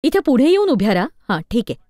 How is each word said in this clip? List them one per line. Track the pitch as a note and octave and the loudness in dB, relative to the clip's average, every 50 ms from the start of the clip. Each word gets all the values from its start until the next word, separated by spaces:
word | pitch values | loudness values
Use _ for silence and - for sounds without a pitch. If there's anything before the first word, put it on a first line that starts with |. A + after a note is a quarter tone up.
| - | -2
इथे | D4+ - G4 | 0 -2 0
पुढे | G4 - C4+ A3+ C4 D#4+ | 0 2 2 2 4 4
येऊन | F4+ G4 G#4 G4 | 4 2 2 0
उभ्या | D4 G3 F#3 A3 G3 | 0 0 0 0 0
राहा. | F3 F#3+ D4 _ _ _ - | 0 -2 -4 _ _ _ -6
हां, | G3+ D#3+ C4 _ | -6 -6 -6 _
ठीक | - A#3+ A3+ - | -4 -4 -4 -4
आहे. | A#2+ - _ | -10 -14 _